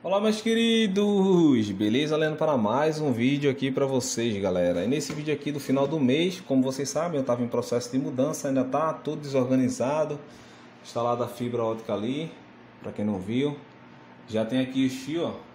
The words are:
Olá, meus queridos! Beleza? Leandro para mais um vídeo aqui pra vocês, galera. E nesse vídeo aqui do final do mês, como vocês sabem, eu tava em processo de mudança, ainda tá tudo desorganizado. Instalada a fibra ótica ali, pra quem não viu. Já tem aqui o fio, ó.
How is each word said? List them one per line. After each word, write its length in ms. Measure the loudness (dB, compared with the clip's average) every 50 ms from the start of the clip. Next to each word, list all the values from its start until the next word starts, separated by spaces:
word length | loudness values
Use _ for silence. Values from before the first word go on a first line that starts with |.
| -2
Olá, 160 | 0 0 2
meus 220 | 2 2 0 0
queridos! 1300 | 0 0 2 2 4 4 4 4 2 2 2 2 2 4 4 4 4 6 6 6 6 6 6 4 4 0
Beleza? 480 | 0 0 0 2 2 2 2 0 0
Leandro 220 | 0 0 0 0 0
para 180 | 0 2 2
mais 420 | 2 2 2 2 2 2 0 0 0
um 120 | -2 -2
vídeo 400 | 0 2 2 2 2 2 2 0
aqui 180 | 0 0 -2 -2
pra 160 | 0 0 0
vocês, 500 | 2 0 -2 -2 -2 -2 0 0 0 0 0
galera. 420 | 0 0 2 2 2 2 2 0 0
E 40 |
nesse 260 | 0 0 -2 -2 -6 -8
vídeo 180 | -6 -4 -4
aqui 200 | -4 -2 -4 -6
do 80 | -6 -6
final 260 | -2 0 0 2 2
do 140 | 0 0 2
mês, 420 | 2 4 4 4 2 0 -2 -6 -4
como 160 | 0 2 2 2
vocês 260 | 2 0 -4 -6 -2
sabem, 300 | -2 -2 -2 0 -2 -2
eu 40 | 0
tava 200 | 0 0 0 0
em 40 |
processo 440 | -2 -2 -2 -2 0 -2 -2 -2 -2
de 80 | -2 -2
mudança, 480 | -2 -2 0 0 0 0 -2 -4 -4
ainda 160 | -2 0 0 0
tá 300 | 0 0 0 0 0 -2
tudo 280 | -4 -6 -6 -6 -6
desorganizado. 960 | -6 -2 0 0 2 4 2 2 2 2 0 0 -2 0 2 0 0 -2 -4 -10 -10 -16 -20 -20 -20 -20 -20 -20 -20 -20 -20 -20 -20
Instalada 420 | -8 -4 -2 0 0 0 0 -2
a 20 |
fibra 360 | -6 -4 -6 -4 -2 0 0 0
ótica 300 | 0 -2 -4 -4 -4 -4
ali, 380 | -2 -2 -4 -4 -4 -6 -8 -10 -16 -20 -20 -20 -20 -20 -20 -20 -14
pra 100 | -14 -12
quem 140 | -6 -4 -2
não 140 | -2 -2 -2
viu. 360 | -4 -2 -2 0 0 -2 -4 -6 -14 -20 -20 -20 -20 -20 -20 -20 -20 -20 -20 -20 -14
Já 160 | -4 -2 -2 -2
tem 160 | 0 0 -2
aqui 260 | -2 0 0 0 0
o 20 | 0
fio, 360 | -2 -6 -8 -6 -4 -4 -4
ó. 60 | -4 -6 -10 -16 -20